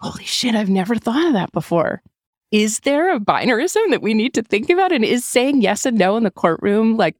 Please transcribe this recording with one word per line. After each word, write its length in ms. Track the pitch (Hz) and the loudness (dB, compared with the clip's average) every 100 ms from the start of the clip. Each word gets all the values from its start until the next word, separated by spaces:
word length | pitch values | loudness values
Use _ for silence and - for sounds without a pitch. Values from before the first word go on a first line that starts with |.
"Holy 240 | - - | -12 -12
shit, 300 | - - 247 | -8 -4 -2
I've 160 | 220 202 | 0 0
never 260 | 190 185 226 | 0 0 -2
thought 300 | 240 254 339 | -2 0 0
of 60 | |
that 180 | 214 165 | 0 -2
before. 500 | 170 - 170 - - _ _ _ _ _ | -6 -2 0 0 -4 _ _ _ _ _
Is 300 | 214 214 214 | 0 0 -2
there 340 | 277 285 359 | 0 0 0
a 60 | 285 | 0
binarism 720 | 196 139 180 226 349 427 440 | 0 0 0 0 0 -2 0
that 120 | 240 | 0
we 120 | 202 | 0
need 200 | 220 226 | 0 0
to 80 | - | -2
think 280 | 220 262 269 | -2 -2 0
about? 200 | 359 370 | 0 0
And 140 | 294 | 0
is 200 | 214 247 | 0 -2
saying 360 | - 247 269 285 | 0 0 2 2
yes 240 | 196 208 269 | 2 0 0
and 100 | 226 | 2
no 180 | 185 220 | 2 2
in 80 | |
the 60 | 214 | -2
courtroom, 640 | - 175 160 202 208 226 226 | 0 -2 0 0 2 2 2
like, 180 | 165 - | 0 -2